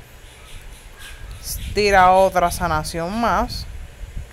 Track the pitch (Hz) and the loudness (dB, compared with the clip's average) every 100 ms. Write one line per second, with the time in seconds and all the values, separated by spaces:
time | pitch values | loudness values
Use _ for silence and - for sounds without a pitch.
0 | - - - - - - - - - - | -10 -20 -20 -20 -18 -16 -16 -18 -20 -18
1 | - - - - - - - 196 208 196 | -18 -16 -16 -12 -10 -8 -4 0 4 6
2 | 185 185 190 180 175 170 175 156 156 170 | 8 8 4 4 0 0 -2 -2 -2 -6
3 | 170 220 226 180 247 - - - - - | -4 -2 0 0 -2 -6 -10 -12 -14 -14
4 | - - - | -12 -12 -14